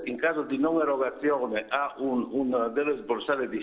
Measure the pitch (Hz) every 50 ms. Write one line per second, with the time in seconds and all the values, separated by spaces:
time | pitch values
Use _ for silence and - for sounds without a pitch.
0 | - 127 120 113 156 165 156 151 143 - 135 131 147 160 165 165 151 143 139 131
1 | 139 - - - 147 147 147 131 123 110 107 110 110 - 127 143 143 135 - -
2 | 135 135 127 120 110 - 113 139 135 127 127 120 117 117 113 139 147 147 139 117
3 | 110 - - - - 151 143 131 123 113 107 107